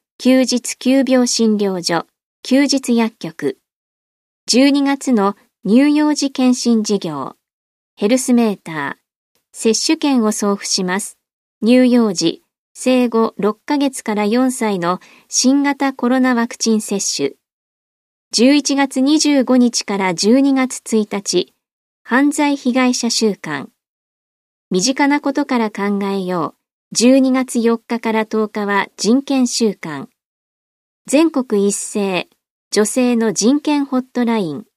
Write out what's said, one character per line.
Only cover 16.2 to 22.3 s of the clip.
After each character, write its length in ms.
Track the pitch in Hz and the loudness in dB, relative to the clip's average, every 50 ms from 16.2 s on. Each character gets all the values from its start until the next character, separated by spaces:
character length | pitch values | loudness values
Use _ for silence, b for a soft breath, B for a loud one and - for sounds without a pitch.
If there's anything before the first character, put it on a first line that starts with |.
| 254 262 254 | 2 2 2
ワ 100 | 233 233 | 0 -2
ク 120 | 233 - | -4 -4
チ 180 | - - 226 226 | -4 -2 0 0
ン 60 | 214 | 0
接 180 | 214 - 208 196 | -2 -2 -4 -4
種。 320 | - - - - 143 - - _ _ _ _ _ _ _ _ _ _ _ _ _ _ _ _ _ _ _ - | -4 -4 -4 -4 -4 -6 -6 _ _ _ _ _ _ _ _ _ _ _ _ _ _ _ _ _ _ _ 0
十 200 | - 226 262 285 | 2 4 4 4
一 220 | 294 285 - 285 | 4 2 0 -2
月 240 | 277 277 269 - 269 | 0 -2 -2 0 0
二 180 | 262 277 302 | 0 2 2
十 280 | 311 - 294 294 277 240 | 2 2 2 2 2 2
五 100 | 202 254 | 2 4
日 300 | 254 247 240 - - - | 4 4 2 0 -4 -6
か 120 | - 202 | -4 -4
ら 160 | 196 190 190 175 | -2 -2 -2 -2
十 280 | 165 - 202 233 269 | 0 2 4 4 4
二 100 | 277 277 | 4 2
月 280 | 269 262 262 254 - - | 2 0 0 -2 -6 -10
一 280 | - - - 220 214 - | -8 -4 -2 -2 -2 -2
日、 440 | - 202 202 - - 180 - - _ _ _ _ _ _ _ _ _ _ _ | -6 -8 -6 -2 -2 -2 -2 -4 _ _ _ _ _ _ _ _ _ _ _
犯 280 | - 233 254 285 294 | -2 0 2 2 2